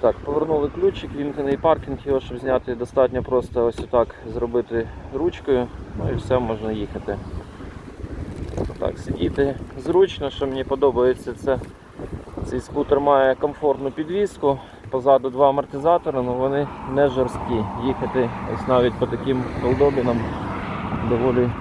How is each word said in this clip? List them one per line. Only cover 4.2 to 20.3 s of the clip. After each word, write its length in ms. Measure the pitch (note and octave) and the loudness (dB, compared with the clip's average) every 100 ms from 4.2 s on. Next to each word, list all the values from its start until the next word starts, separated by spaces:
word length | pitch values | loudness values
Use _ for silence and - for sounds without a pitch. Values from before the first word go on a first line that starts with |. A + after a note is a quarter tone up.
| A#2 | -8
зробити 540 | A2+ A#2 A#2+ A2+ A#2 A2+ - - | -4 0 0 0 -2 -4 -8 -8
ручкою, 520 | C3+ E3+ - - C3 A#2+ - - - | -2 -2 -2 0 2 2 -6 -10 -4
ну 120 | G#2+ | -2
і 20 | |
все, 240 | A#2+ - B2+ | -2 2 2
можна 340 | A#2 A2 A2 | 2 -2 -4
їхати. 440 | G#2+ G2+ G#2+ - G2+ - - - - - - - - - - - - - - - - | -4 -4 -6 -6 -6 -6 -10 -12 -14 -16 -14 -16 -14 -12 -10 -10 -10 -8 -6 -6 -4
Так, 200 | - - | -6 -6
сидіти 560 | - - D#3+ - C#3 C3 - C3+ | -6 -2 -2 0 0 0 -10 -10
зручно, 520 | C3 F3 F#3+ - C#3+ | 0 4 4 2 -6
що 160 | - C#3 | -2 -4
мені 180 | C3+ | -2
подобається, 680 | C3 C3+ C#3 A#2+ B2+ B2 - | -2 2 4 6 4 2 -4
це 260 | A2 - B2+ - - - - - - - - | -6 -2 -2 -2 -16 -20 -14 -10 -10 -12 -10
цей 160 | - B2+ | -6 -6
скутер 400 | - C#3+ C#3+ C#3+ | -4 -4 2 2
має 340 | C#3+ C#3+ C3+ | 6 6 6
комфортну 560 | B2+ D3+ C#3 D3+ B2+ C#3 | 4 0 0 0 0 -2
підвіску, 680 | C3 D#3 F#3 G3+ - D3 C3+ - - - | -4 -4 0 -2 0 0 0 -4 -18 -6
позаду 400 | C3 B2+ C3+ C3 | 0 6 4 4
два 180 | B2 C3+ | 4 4
амортизатори, 720 | C#3 - C#3 D3+ F3 E3 C3+ | 4 -2 0 2 2 2 -2
але 180 | B2 B2 | 0 0
вони 320 | C3 C#3 C#3+ - - | 0 0 -2 -6 -4
не 160 | C3+ C#3+ | 2 4
жорсткі. 560 | C3 B2 - - A#2+ G2+ G2 | 4 0 -2 -2 -2 -2 -2
Їхати 460 | B2 C3 A#2 C3 A#2 - - | -2 -2 0 0 0 -2 -6
ось 140 | A2 - | -4 2
навіть 260 | B2+ B2 | 4 4
по 120 | G#2+ B2 | 2 -2
таким 360 | A2+ B2 C3 A#2+ - | 0 0 0 -2 -2
колдобінам 580 | A#2+ C3 C#3+ C3+ B2 A#2 G#2+ | 0 4 4 4 2 0 0